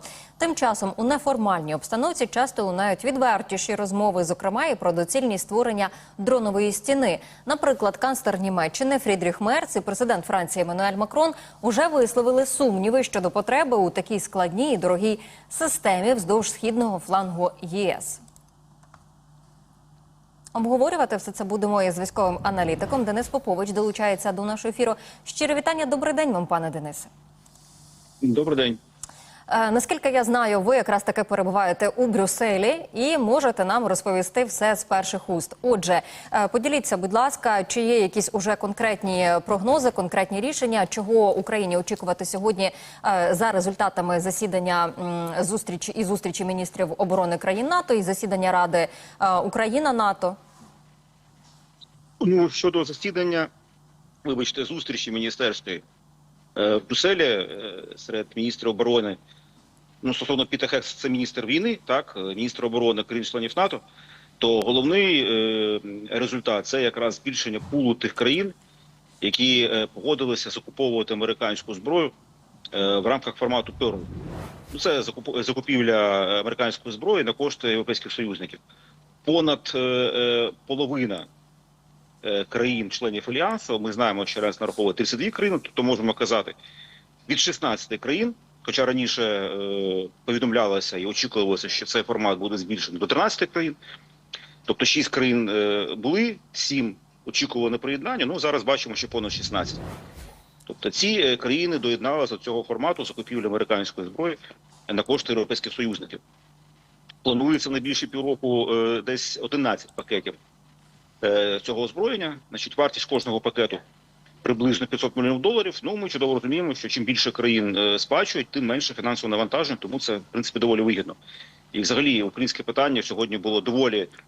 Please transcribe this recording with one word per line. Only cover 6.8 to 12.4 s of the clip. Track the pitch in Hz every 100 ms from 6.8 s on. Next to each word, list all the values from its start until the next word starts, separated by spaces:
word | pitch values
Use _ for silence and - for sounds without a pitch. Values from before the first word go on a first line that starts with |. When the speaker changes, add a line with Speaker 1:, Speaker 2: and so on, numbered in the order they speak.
| - 277 240 160 - - -
Speaker 1:
Наприклад, | 302 302 262 208 -
канцлер | 262 254 214 196
Німеччини | 190 185 160 - 262 277
Фрідріх | 220 196 175 175
Мерц | 214 285 330 208
і |
президент | 196 196 240 202 -
Франції | 190 170 190
Еммануель | 170 175 196 196
Макрон | 214 294 320 - - -
уже | 226 226 330
висловили | 302 226 247 240 254